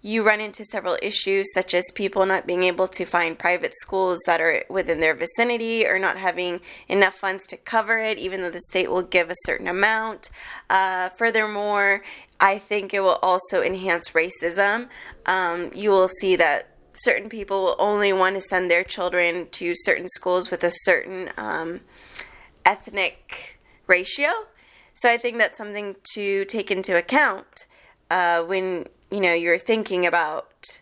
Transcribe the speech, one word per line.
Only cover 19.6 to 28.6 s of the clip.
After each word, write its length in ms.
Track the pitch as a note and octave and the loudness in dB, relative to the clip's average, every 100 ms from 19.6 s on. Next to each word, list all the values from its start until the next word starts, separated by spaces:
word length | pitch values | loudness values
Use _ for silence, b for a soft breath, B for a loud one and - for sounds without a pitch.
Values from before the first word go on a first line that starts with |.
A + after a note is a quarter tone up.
| F3 | -6
certain 340 | F3 - - F3+ | -4 0 -2 -2
schools 420 | - - F3+ F3+ | -6 0 0 0
with 120 | F3 | -2
a 60 | F3 | 0
certain, 600 | E3+ - E3+ - F#3 F#3 - | 0 2 0 0 -10 -10 -10
um, 440 | - D#3 E3 F3+ - B B B B B B _ | -6 -6 -6 -10 -14 B B B B B B _
ethnic 960 | - G3+ - G3+ F3+ - _ - - - b b _ | 0 0 -6 -4 -4 -4 _ -18 -18 -20 b b _
ratio. 440 | F3+ F#3+ - D4 A4 G#4+ b b b b | 2 2 -2 -2 -2 -6 b b b b
So 160 | - B3 | 0 2
I 60 | A#3 | 2
think 220 | A#3+ A#3 | -2 0
that's 180 | G#3+ - | 0 0
something 400 | G#3+ G#3 G#3 F#3+ - | -10 -8 -10 -10 -12
to 300 | - G3+ G3 | -6 -2 -2
take 260 | G3 A3+ G3 | -2 -4 -2
into 260 | F#3+ F#3+ F3 | -4 0 0
account, 720 | E3+ C4 C#4+ F#3+ - - - b b b _ | 2 2 2 0 -10 -20 -20 b b b _
uh, 320 | F3+ F3 E3+ | 2 4 2
when, 460 | E3 F#3+ | 2 -2